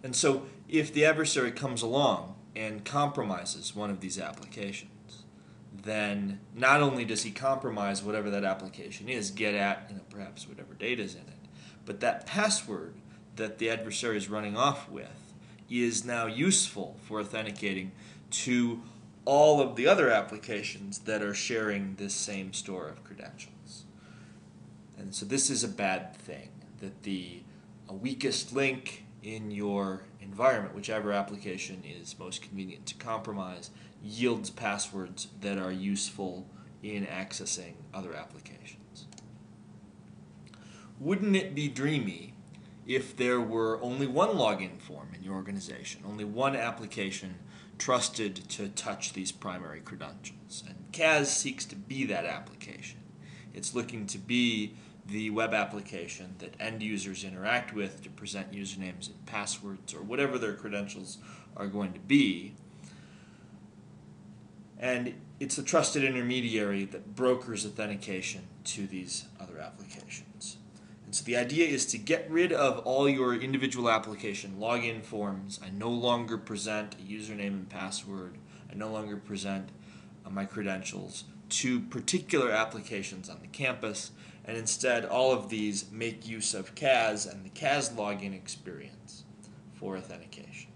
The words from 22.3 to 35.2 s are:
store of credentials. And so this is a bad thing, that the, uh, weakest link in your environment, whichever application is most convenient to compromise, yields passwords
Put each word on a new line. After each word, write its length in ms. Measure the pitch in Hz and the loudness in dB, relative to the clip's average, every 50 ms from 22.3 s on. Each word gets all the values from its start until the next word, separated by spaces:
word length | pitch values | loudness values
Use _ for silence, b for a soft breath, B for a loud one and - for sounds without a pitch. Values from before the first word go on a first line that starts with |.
| 101 95 95 95 95 | -4 -4 -6 -4 -6
store 340 | - - - 95 90 80 | -6 -6 -4 -6 -6 -6
of 160 | 76 - - - | -6 -10 -12 -14
credentials. 800 | - 98 - - - - - - - - - - - - - - - B B B B B B B B B B B B B - - - - - - - - | -16 -14 -14 -14 -14 -12 -14 -16 -16 -16 -18 -18 -16 -16 -16 -16 -18 B B B B B B B B B B B B B -18 -18 -18 -18 -18 -20 -18 -16
And 160 | - 98 98 - | -12 -10 -8 -6
so 120 | - - | -6 -2
this 240 | 98 127 139 - - | 0 2 4 4 4
is 160 | 135 110 117 | 4 2 2
a 40 | 104 | 0
bad 460 | 98 - 101 95 92 90 - - - | 0 2 2 2 2 2 -2 -8 -12
thing, 340 | - - - 78 67 64 - - - - - - - | -14 -12 -12 -12 -12 -12 -14 -16 -18 -18 -18 -14 -10
that 240 | 101 95 101 - - | -10 -10 -10 -8 -4
the, 380 | 104 95 92 90 87 87 87 - B B B B B - - - - | -2 -2 -2 -4 -8 -12 -14 -16 B B B B B -20 -18 -14 -12
uh, 40 | 95 | -8
weakest 600 | 95 113 135 139 123 139 127 - - - - 120 | -4 -2 -4 -2 0 0 0 0 0 -4 0 2
link 500 | 135 139 135 131 127 - - - - - - - - - | 2 4 4 2 0 -6 -10 -12 -12 -16 -18 -18 -14 -10
in 280 | 107 110 107 107 104 | -8 -8 -6 -6 -4
your 520 | 104 101 104 101 101 101 98 95 92 92 - - - - | -4 -2 0 0 2 2 2 0 -2 -6 -8 -14 -16 -16
environment, 520 | 101 98 98 101 120 135 127 110 101 90 - | -14 -10 0 6 6 6 6 6 0 -2 -6
whichever 380 | 104 101 - 110 107 104 101 | -6 -4 -2 0 0 2 2
application 720 | 101 101 98 101 104 101 98 98 90 95 - - 95 90 - | 2 2 2 0 -6 -8 -6 -6 -6 -6 -6 -8 -8 -10 -10
is 340 | 73 82 87 85 - - | -12 -12 -12 -12 -14 -12
most 240 | - - 90 - - | -10 -8 -8 -8 -8
convenient 440 | - - 98 95 95 92 85 - - | -8 -8 -6 -6 -6 -6 -8 -10 -10
to 100 | - - | -10 -10
compromise, 760 | - - 120 113 107 101 113 107 98 92 92 90 87 85 - B B B B B B | -8 -4 -2 -2 -2 -2 -4 -4 -4 -4 -4 -6 -10 -12 -14 B B B B B B
yields 480 | - 104 107 113 123 123 117 104 101 98 | -12 -10 0 4 4 4 4 4 0 -6
passwords 800 | - - 120 104 101 101 - - - 98 92 92 92 - | -6 -2 0 0 0 0 -2 -4 -4 -6 -6 -6 -8 -10